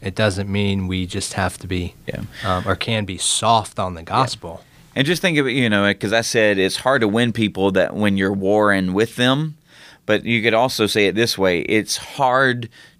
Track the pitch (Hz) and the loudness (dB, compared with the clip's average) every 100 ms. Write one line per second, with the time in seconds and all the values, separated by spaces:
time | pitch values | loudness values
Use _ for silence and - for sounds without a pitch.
0 | 98 92 107 90 98 101 101 98 92 92 | -8 0 0 0 -4 -2 0 0 -2 -2
1 | 90 98 - - 92 - 90 92 85 - | -4 -6 -6 -4 -4 -6 -6 -6 -6 -10
2 | - - - - 98 90 98 92 - 110 | -12 -10 -12 -8 -4 -2 -2 -2 -2 -2
3 | 98 87 - - 110 113 101 - 95 85 | -4 -6 -4 -2 2 2 0 -6 -6 -8
4 | 82 113 127 - 85 82 - - - - | -4 -2 -2 -4 -12 -14 -18 -20 -10 -4
5 | 139 175 185 147 135 131 120 104 101 98 | -2 0 0 0 0 0 2 2 2 0
6 | 104 113 113 120 107 98 95 - 127 135 | 0 0 2 2 4 4 2 2 0 2
7 | 110 110 120 113 107 95 98 95 87 92 | 2 2 0 0 -2 2 2 2 0 0
8 | 104 98 95 98 95 107 104 98 92 92 | 0 2 0 0 2 4 4 2 2 0
9 | 117 - 123 135 156 151 _ - - - | 0 0 0 2 -2 -8 _ -20 -20 -12
10 | - 107 107 117 110 110 131 120 104 110 | -2 -2 0 0 2 2 2 2 0 2
11 | 98 98 120 - 95 85 - 110 - - | 2 2 0 2 2 2 0 0 0 -6
12 | - - 131 127 131 120 113 - - | -8 -2 0 2 2 0 -8 -14 -20